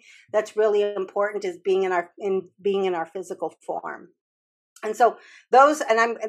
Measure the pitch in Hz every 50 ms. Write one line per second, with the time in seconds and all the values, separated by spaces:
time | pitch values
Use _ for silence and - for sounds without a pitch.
0 | _ - - - _ _ - 214 208 - - 214 220 214 208 208 208 208 208 196
1 | 190 190 - 202 202 208 208 196 196 185 175 165 _ 202 185 190 190 185 180 175
2 | 175 - _ - 214 196 190 190 175 - _ _ 180 202 190 196 190 185 180 170
3 | 165 165 - 190 175 175 180 175 165 160 - _ _ - 160 170 165 156 135 -
4 | - - _ _ _ _ _ _ _ _ _ _ _ _ _ - - 214 214 -
5 | 247 214 208 - - - - - _ _ 226 254 277 294 302 302 - - 226 226
6 | 233 233 226 - 220